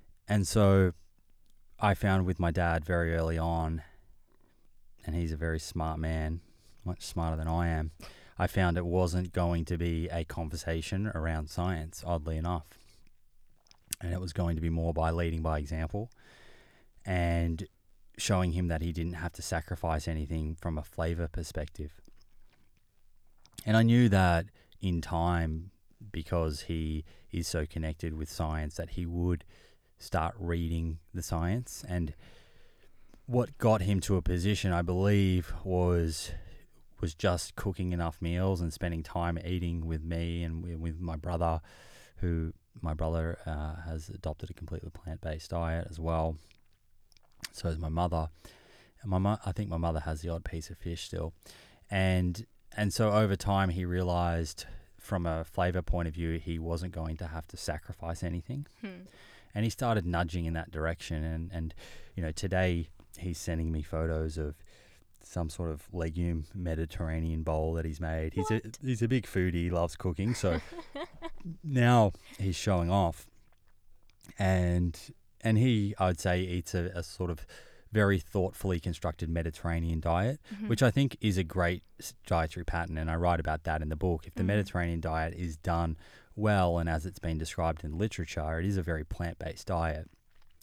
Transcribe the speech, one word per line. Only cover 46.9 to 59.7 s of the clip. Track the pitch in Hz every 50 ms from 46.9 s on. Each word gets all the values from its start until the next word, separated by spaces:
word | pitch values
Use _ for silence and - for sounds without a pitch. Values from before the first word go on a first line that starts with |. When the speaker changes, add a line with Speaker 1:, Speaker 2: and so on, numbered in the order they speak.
| - - - - - - - - - - - - -
Speaker 1:
So | - - 87
has | 82 80
my | 82 78
mother. | 80 82 87 87 82 82 80 80 - - - - - - - - - - - - _ - -
And | 104
my | 95 92
mo-, | 95 101 107 - -
I | 98
think | 87 - 107 92
my | 85 82
mother | 85 82 82 78
has | 76 82 80 76 82
the | 87
odd | 82 82 -
piece | - - 82 78 -
of | - -
fish | - 87 85 - -
still. | - - 87 82 80 - - - - - - - - - - - -
And, | 101 98 95 95 92 90 90 90 85 110 113 - _ - - - -
and | - 104 104 -
so | - 113 107 104
over | 107 110 101 98
time | 90 - - 98 98 98 92
he | 85 92 90
realised | 90 90 92 92 90 87 87 87 85 85 82 82 80 - - - - - - - - - -
from | - - 101 92 87
a | 85 80 82 82
flavour | - - - 90 90 87 92
point | 85 - - 87 85 82
of | 76
view | 85 85 82 82 85
he | - 85 82 82
wasn't | 80 82 85 82 87 90 85
going | 85 82 80 80
to | 80 - 80
have | 80 82 80 -
to | -
sacrifice | - - - 76 73 - - - - 85 82 85 - -
anything. | 87 82 87 - - 127 139 147 - - -
Speaker 2:
Hmm. | - 196 185 175 185 190 - - - - - - - - -
Speaker 1:
And | - -
he | 117